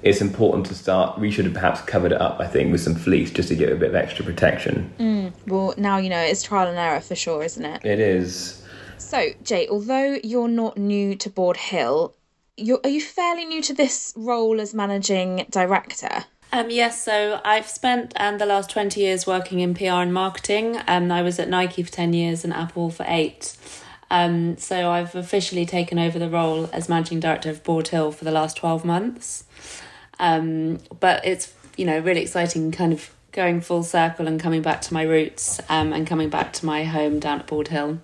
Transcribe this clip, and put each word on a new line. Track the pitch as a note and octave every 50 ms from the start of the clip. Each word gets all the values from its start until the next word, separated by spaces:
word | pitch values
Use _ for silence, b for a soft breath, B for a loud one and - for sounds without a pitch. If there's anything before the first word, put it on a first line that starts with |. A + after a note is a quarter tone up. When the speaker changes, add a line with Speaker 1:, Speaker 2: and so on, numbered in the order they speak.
Speaker 1:
it's | - G2 G2+ -
important | G#2 F#2+ - - A2+ G2 - - -
to | - -
start, | - - - F#2 F#2 F2+ - - -
we | G#2+ G#2
should | G#2 - G2
have | F2+
perhaps | E2 F2 F2+ F2+ F2 -
covered | - - - G2 F2+ F2
it | E2+ -
up, | - - - -
I | -
think, | - - - C2 -
with | - -
some | - - E2
fleece | - - F2 F#2 F2+ - -
just | - - F2 -
to | -
give | D#2+ D2+ -
it |
a | -
bit | E2+ D#2+ -
of | -
extra | F2 - - - - -
protection. | - F2 - - - - - - - - - - - - -
Speaker 2:
Mm, | A#3 A3 G#3+ G#3 F#3+ F3+ F3+ - -
well, | G#3 F#3+ F#3+ F#3+ F#3+ -
now | - G3+ G3+ G3 F#3+
you | F#3+ F#3
know, | F3+ E3+
it's | E3 D#3 - G3
trial | - - G#3 G3 F#3 F3+
and | F3 F3
error | F3 E3 D3+ D3
for | E3 - F#3
sure, | F3 - E3+ E3 D3+
isn't | D#3 E3 - - D#3
it? | D3 D#3+ - -
Speaker 1:
It | A2 G#2 G#2
is. | A2 G2+ F#2 F#2 F2+ F2+ - - - - - - B B B B B B B
Speaker 2:
So, | B - - - C4 F3+ D3+ - -
Jay, | - - A3+ F3+ E3+ -
although | G3+ G#3 G#3 A3+ C4 C4 C4+ C#4 C#4 C4+ -
you're | A3 A#3 B3 A#3 A#3
not | A#3 A#3 A3+ A3 - G3+
new | G3+ G3+ G3+ G3+ G3+ G3 G3
to | G3 - G3+
Borde | - F#3+ F#3 F3+ F3 -
Hill, | - - G3 E3+ C3 A#2 C3+ D#3 E3+ - _ _ _ _ _ _ _ _ _
you're, | - G#3 A3 B3+ B3 -
are | C#4
you | C#4 D4+
fairly | D4 - - - F4 F4 E4+ E4+ E4
new | D#4+ D#4+ D#4+
to | D#4 - C#4+
this | - D4 C4+ - - - - -
role | A#3 A3 A#3+ A#3+ A#3 A3+ A3 A3 A3
as | G#3+ G#3
managing | - A3 G3+ G3+ G3+ G3 G3 - G3+ F#3 F#3 F#3 F#3 F#3 - -
director? | - F#3+ F#3 F3+ G3 F#3 - - - - - - - - - - _ _ _ -
Speaker 3:
Um, | - B3 A#3 A#3
yes, | A#3 A#3+ A#3 A#3 A#3 -
so | - - G#3+ G#3 G#3 G#3 G#3+ G3+ -
I've | G#3 G#3+ A3 A3
spent, | - - - - B3+ B3 B3 A#3 - -
um, | - G#3 G#3 G#3 G3+
the | G#3
last | G3+ G3+ G3 G3 -
twenty | - G#3+ G#3 G3+ G3+ G#3
years | G3+ F#3+ F#3 F#3 F3+
working | - F#3 F#3 F3+ - F#3 F3+
in | F3+ F3 F3
P | F3 G3 F#3
R | F3+ F3+
and | F3+ F3 F3+
marketing. | F#3 F#3+ F#3+ F3+ - - - G3+ G#3 A3 A3+ A#3 A3+ -
Um, | - F3 F3+ F3 F3
I | F3 F3+
was | F3 F3+ F3 F3
at | E3+ -
Nike | F3+ F#3 F#3 F3 F3 -
for | E3+ E3+
ten | - - F3 E3+
years | E3+ E3+ E3+ E3+ E3 E3 -
and | E3+
Apple | - - E3 E3+ - F3+ E3+ E3
for | E3 - - -
eight. | E3+ E3 D#3 D3+ - - - - - B B B B B B B B B B _
Um, | F#3 F3 F3 E3+ E3+ E3+ E3+ E3+ E3
so | - - - F#3+ F3+ F3 F3
I've | F3 F3 F3 F3 -
officially | F3+ F3+ - - G3+ F3+ - F#3 F3+ F3
taken | E3+ - F3+ F3 E3+ F3 E3+
over | E3+ E3 D#3+
the | E3 E3+ E3
role | E3 E3+ E3 D#3+ D#3+ D#3+ E3 E3
as | - - E3 -
managing | E3+ E3 E3 - E3+ E3
director | D#3+ D#3+ D#3 - - D#3
of | D#3 D3+ -
Borde | - E3 D#3+ D#3+ -
Hill | - E3 D#3 D3+
for | D3+ - -
the | D#3+
last | D#3 D#3 D#3 D#3 -
twelve | - - E3 E3 D#3+ E3
months. | E3+ E3+ F3+ G#3 B3 A#3+ - - - - - - B B B B B B B B B B B B B B -
Um, | F3+ F3 E3 D#3+ D#3+ D#3+ D#3+ D#3+ D#3+ D#3+ E3+ E3+ - - - -
but | - F#3 F3 - -
it's, | F3+ F#3 F3+ - - - - - - -
you | - F#3+
know, | F3 D#3 D#3+
really | D#3+ F3+ F3+ E3
exciting | - - - F3+ E3+ E3+ - E3 D#3+ D#3+
kind | E3 - F3+ E3
of | E3 D3+ - - - _ _ _
going | - G3 F#3 F3 F3 F3
full | E3+ - F3 E3+
circle | E3+ E3+ - F3 E3 E3 E3 - E3 D#3+
and | D#3+ D#3
coming | E3 E3+ E3 D#3+
back | D#3 D#3+ D#3 -
to | - - E3+
my | D#3+
roots, | D#3+ D#3+ D#3+ D#3+ D#3 D#3 - - - - - - - -
um, | D#3 D#3 D#3 D#3
and | D#3 D#3 D#3+
coming | D#3+ F3 E3 D#3+ D3+
back | D3+ D#3 - -
to | - - -
my | D#3+ D3+ D3+ D#3
home | D#3+ D#3+ D#3 D3+ D3+ D3 D3+
down | D3 D3+ D3 D3
at | - -
Borde | D#3 D3+ D3+ D3+
Hill. | E3 D3 D3 D3 D#3 E3